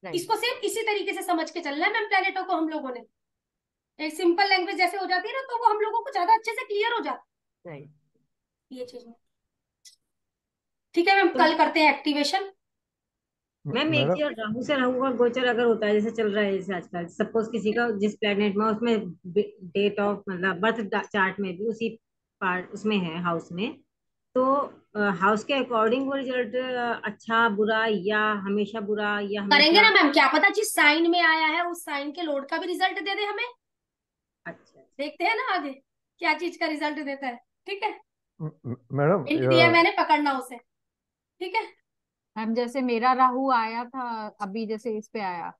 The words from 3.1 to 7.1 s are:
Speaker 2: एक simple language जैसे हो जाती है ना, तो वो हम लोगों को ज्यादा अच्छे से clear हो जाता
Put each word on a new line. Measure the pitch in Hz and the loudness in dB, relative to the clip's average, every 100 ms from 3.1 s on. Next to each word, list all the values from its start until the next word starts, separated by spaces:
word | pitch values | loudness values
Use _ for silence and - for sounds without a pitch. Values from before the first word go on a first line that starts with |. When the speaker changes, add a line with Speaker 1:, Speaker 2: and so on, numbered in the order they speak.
| _ _ _ _ _ _ _ _ _ | _ _ _ _ _ _ _ _ _
Speaker 2:
एक | 302 | -8
simple | 311 359 339 392 | 0 0 2 2
language | 381 359 349 | 2 0 0
जैसे | 359 392 | 0 0
हो | 370 | -2
जाती | 359 427 | -2 -4
है | |
ना, | 523 | -8
तो | 523 466 | -6 0
वो | 466 | 2
हम | 427 | 2
लोगों | 427 453 | 0 -2
को | 466 | -4
ज्यादा | 403 359 | -2 2
अच्छे | 453 440 | 2 2
से | 453 | -8
clear | 508 403 440 | -4 -2 0
हो | 466 | -2
जाता | 294 | -4